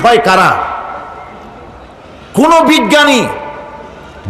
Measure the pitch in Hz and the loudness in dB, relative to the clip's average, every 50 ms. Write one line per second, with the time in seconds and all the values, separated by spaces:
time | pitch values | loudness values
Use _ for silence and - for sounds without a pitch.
0 | - 233 240 214 - 190 190 185 180 160 - - - - - - - - - - | 2 4 4 4 4 2 2 4 4 2 2 0 -4 -6 -8 -10 -10 -12 -12 -14
1 | - - - - - - - - - - - - - - - - - - - - | -14 -16 -16 -18 -18 -18 -18 -20 -20 -20 -20 -20 -20 -20 -20 -20 -20 -20 -20 -20
2 | - - - - - - - - 269 311 330 330 320 - 311 285 240 196 285 294 | -20 -20 -20 -20 -20 -8 -2 0 2 4 4 4 4 4 2 2 2 2 4 4
3 | 294 285 277 240 170 - - - - - - - - - - - - - - - | 4 4 2 2 0 -2 -6 -10 -12 -14 -14 -16 -16 -18 -18 -18 -18 -18 -20 -20
4 | - - - - - - | -20 -20 -20 -16 -6 0